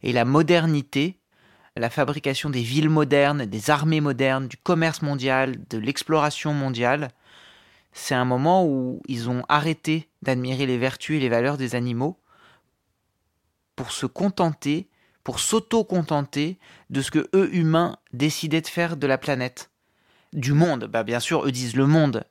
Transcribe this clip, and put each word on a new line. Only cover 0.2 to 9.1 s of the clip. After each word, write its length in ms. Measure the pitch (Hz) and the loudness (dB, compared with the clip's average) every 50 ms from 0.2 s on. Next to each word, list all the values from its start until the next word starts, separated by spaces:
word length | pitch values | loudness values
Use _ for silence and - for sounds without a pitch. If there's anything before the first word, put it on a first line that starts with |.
| 117 | 2
modernité, 920 | 123 135 151 165 151 175 170 160 165 156 147 139 _ - 139 143 175 190 _ _ _ _ _ _ _ _ _ _ _ _ | 4 4 2 4 6 4 4 4 2 0 0 -2 _ -2 -2 -2 -2 -4 _ _ _ _ _ _ _ _ _ _ _ _
la 140 | - 117 117 | -4 -4 -4
fabrication 600 | - - 143 127 147 151 - 139 135 - - 151 | 0 -2 -2 -2 -2 -4 -2 -2 -2 -2 -4 -4
des 100 | 139 123 | -2 -2
villes 280 | 117 113 127 151 156 156 | -2 0 0 2 2 4
modernes, 580 | 156 156 151 135 143 143 139 139 147 147 131 104 | 4 4 4 4 4 4 4 4 2 0 -4 -4
des 240 | 95 110 107 - | -6 -6 0 2
armées 300 | 151 139 147 160 160 156 | 2 2 4 2 2 2
modernes, 460 | 151 143 135 120 135 135 131 135 135 123 | 2 0 0 0 0 0 0 0 -4 -6
du 100 | - - | -12 -10
commerce 440 | _ - 180 165 165 160 151 - | _ 0 2 2 2 0 0 -2
mondial, 540 | - 147 143 139 123 135 131 131 135 135 127 113 - - | -4 -4 -4 -2 -2 0 0 2 0 0 -2 -8 -10 -8
de 80 | - 113 | -6 -2
l'exploration 760 | 107 110 143 - - - 156 156 147 151 143 - - 156 147 | 0 0 -2 -2 -2 0 2 2 2 2 -2 -4 -4 -2 -2
mondiale, 560 | 147 139 135 127 117 120 120 131 143 151 123 - _ _ _ - - - - - - _ _ _ _ _ _ _ | 0 -2 -2 -2 0 2 2 2 2 -2 -6 -10 _ _ _ -20 -20 -20 -20 -20 -20 _ _ _ _ _ _ _
c'est 200 | - - - 143 | -14 -6 -2 0
un 100 | 127 123 | 0 2
moment 400 | 127 127 127 135 156 180 190 185 | 0 0 2 2 4 4 4 4
où 380 | 160 139 135 127 127 127 - - | 2 0 0 -2 -4 -6 -8 -8
ils 220 | - | -8